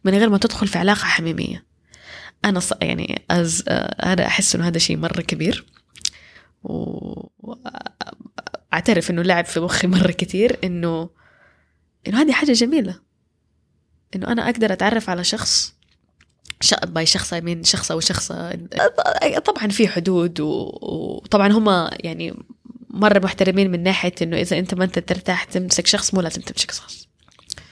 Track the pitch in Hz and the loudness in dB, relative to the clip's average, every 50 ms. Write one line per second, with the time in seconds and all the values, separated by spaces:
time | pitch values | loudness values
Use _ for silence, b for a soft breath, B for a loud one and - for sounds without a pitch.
0 | B 190 190 202 226 226 202 196 - - - - 208 196 - 170 175 196 208 - | B 2 4 4 4 4 4 4 2 2 0 0 -2 0 0 0 2 2 2 2
1 | - - - - 165 165 160 175 170 - - 180 - _ _ _ B B B B | 0 -2 0 0 -2 -2 -4 -4 -4 -6 -8 -10 -14 _ _ _ B B B B
2 | B B B B B B B B - 208 196 180 175 - - - - - - - | B B B B B B B B -2 0 0 0 0 -2 -2 -2 -2 -2 -2 -4
3 | - - - - _ - - 175 170 165 160 170 - - - - - - - - | -4 -6 -6 -6 _ 0 0 2 2 0 -2 -4 -2 -2 -2 -2 -2 -4 -4 -2
4 | - 180 185 180 - - - - 190 - - - 165 175 165 165 - - 165 156 | -2 0 2 2 0 0 0 0 0 0 0 0 0 0 0 0 0 0 0 -2
5 | 160 165 - 175 160 - 160 160 156 180 - - - _ _ _ _ _ _ - | -4 -4 -4 -4 -4 -4 -4 -2 0 -2 -2 -2 -6 _ _ _ _ _ _ -8
6 | - B B B B B B B B B B _ - - - - - - - - | -8 B B B B B B B B B B _ -12 -8 -6 -6 -6 -8 -8 -10
7 | - - - - - - _ _ - - - 247 254 - - - - - _ - | -10 -12 -12 -14 -16 -18 _ _ -16 -16 -16 -14 -16 -16 -14 -12 -14 -14 _ -14
8 | - - - - - - - - - - - - _ - - 165 170 - 214 175 | -14 -14 -14 -20 -20 -18 -16 -14 -14 -12 -12 -10 _ -2 0 2 4 4 4 4
9 | 165 - 175 170 175 185 180 170 170 - - 165 165 175 - - - 180 185 180 | 2 0 0 0 2 2 2 2 2 -2 -2 -2 -2 0 0 2 2 4 4 4
10 | 180 175 170 - 185 196 - 190 214 247 - - - 185 175 175 170 170 165 160 | 4 4 2 0 -4 -2 0 2 2 2 2 0 -4 -4 -2 -2 -2 -2 -2 -2
11 | 165 170 _ b b b b b b b b b b b b b b _ _ _ | -4 -8 _ b b b b b b b b b b b b b b _ _ _
12 | - - 202 247 311 302 254 - 311 294 240 214 233 240 320 311 208 185 180 - | -6 -2 2 4 4 4 4 2 4 4 4 4 4 4 2 0 0 -2 -6 -12
13 | _ _ _ _ _ _ _ _ _ _ _ _ _ _ _ _ _ _ _ _ | _ _ _ _ _ _ _ _ _ _ _ _ _ _ _ _ _ _ _ _
14 | _ - - 190 - - 233 233 - 240 233 226 220 208 185 180 185 208 226 226 | _ -10 -8 -6 -2 -2 -2 0 0 0 0 2 2 0 2 2 2 2 2 0
15 | 214 - 180 175 175 - - 170 - - - - - - _ _ _ _ _ _ | 0 -2 -4 -2 -2 -2 -2 -2 -2 0 0 0 -2 -4 _ _ _ _ _ _
16 | _ _ _ _ _ _ _ _ _ - - - - - 214 - - 180 165 165 | _ _ _ _ _ _ _ _ _ -16 -6 0 2 2 2 2 -2 -4 -2 0
17 | 160 160 - 190 - - 175 170 165 170 170 165 160 - - 170 - - 165 165 | 2 2 2 0 0 -4 -6 -4 -4 -4 -4 0 0 0 0 0 -2 -4 -2 0
18 | 160 - 180 - - - 170 175 170 170 - 170 170 180 - - - - - - | 0 0 -2 -2 -4 -6 -8 -8 -8 -8 -8 -10 -10 -6 0 2 2 2 2 2
19 | - - - - - - - - - - 208 - 220 208 202 - 220 202 - 175 | 0 0 2 2 0 0 0 0 0 0 0 0 -2 -2 2 2 2 2 2 0
20 | 165 190 185 175 170 175 170 170 151 151 - - - - - - - - - 160 | 0 0 2 2 2 0 -2 -4 -4 -2 -2 -4 -6 -8 -10 -10 -8 -8 -6 -6
21 | 170 - - - - - - 202 196 202 208 226 220 208 190 180 165 - - - | -6 -8 -10 -10 -4 2 2 4 6 6 6 6 6 4 4 4 2 -2 -6 -8
22 | - 170 160 165 165 165 - - - - - _ _ - - - - - - 185 | -8 -10 -8 -8 -8 -10 -10 -12 -18 -20 -20 _ _ -20 -20 -20 -18 -8 -2 2
23 | 208 214 202 196 180 190 - - 190 190 185 196 196 190 180 170 170 185 190 - | 4 6 6 4 4 2 0 2 2 2 4 4 2 2 2 0 0 0 0 0
24 | - 180 175 - 170 165 170 - 170 175 180 170 185 180 190 180 185 185 - - | -2 -2 -2 -2 -4 -2 0 -2 0 0 0 -2 0 -2 0 0 0 0 0 -2
25 | 165 - 185 185 - - 180 170 - - - 180 185 180 - - 170 - - 208 | -2 -2 -4 -2 -2 -2 -2 -4 -4 -4 -4 -4 0 0 0 0 2 2 0 0
26 | - - - 185 175 160 - - - - - - - - - - - - - - | 0 0 0 0 0 0 -4 -8 -10 -8 -4 -4 -4 -4 -6 -12 -12 -14 -20 -20
27 | - _ _ _ _ _ _ _ - - B B B B | -20 _ _ _ _ _ _ _ -14 -14 B B B B